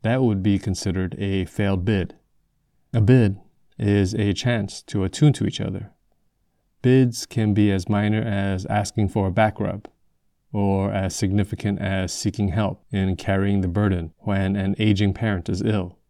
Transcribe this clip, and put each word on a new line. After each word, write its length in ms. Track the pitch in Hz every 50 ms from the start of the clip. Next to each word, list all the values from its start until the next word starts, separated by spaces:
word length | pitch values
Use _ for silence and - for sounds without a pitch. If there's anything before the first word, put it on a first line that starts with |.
That 200 | - 110 120 131
would 220 | 131 117 107 98 92
be 160 | 104 101 95
considered 560 | - - 92 - - 101 87 92 92 90 - -
a 260 | 101 98 98 95 92
failed 380 | - - - 104 98 98 95 90
bid. 300 | 113 110 98 87 - - _ _ _ _ _ _ _ _ _ _ _ _ _ _ _
A 80 | - 120
bid 400 | 107 98 127 127 117 101 101 - - _ _ _ _ _ _
is 380 | - - 101 101 101 98 92 110
a 180 | 113 104 101
chance 480 | 95 - - 123 120 113 98 98 - -
to 200 | - - - 107
attune 300 | 92 95 - - 147 151
to 120 | 131 - 107
each 160 | 101 - -
other. 300 | - - 95 101 104 - _ _ _ _ _ _ _ _ _ _ _ _ _ _ _ _ _ _
Bids 440 | - 127 127 131 131 123 113 - -
can 260 | _ - 117 110 104
be 200 | 101 107 104 104
as 160 | 98 95 92 -
minor 340 | 104 101 104 104 107 107
as 420 | 110 117 101 101 98 98 95 92 98
asking 420 | - 101 104 101 - - 113 104 92
for 180 | - 110 98
a 60 | 95
back 260 | 90 110 110 107 101 -
rub, 300 | 107 95 95 101 - - _ _ _ _ _ _ _ _ _ _ _ _
or 400 | - 104 101 98 98 95 95 98
as 240 | 101 98 95 92 -
significant 640 | - - 95 98 104 98 - - - - 107 101 -
as 320 | - 98 95 95 92 92
seeking 360 | - - - 104 98 - 101 98
help 360 | 80 107 107 101 101 - _ _
in 240 | - 101 95 95 95
carrying 440 | - - - 98 95 98 101 101 101
the 60 | 92
burden 460 | 90 85 104 104 101 95 87 82 78 - _
when 360 | _ 107 101 98 98 95 98
an 220 | 101 95 95 98 -
aging 360 | 110 107 104 95 104 98 95
parent 340 | - 113 113 101 90 85 -
is 140 | 104 90
ill. 360 | 110 117 104 101 90 87 - _ _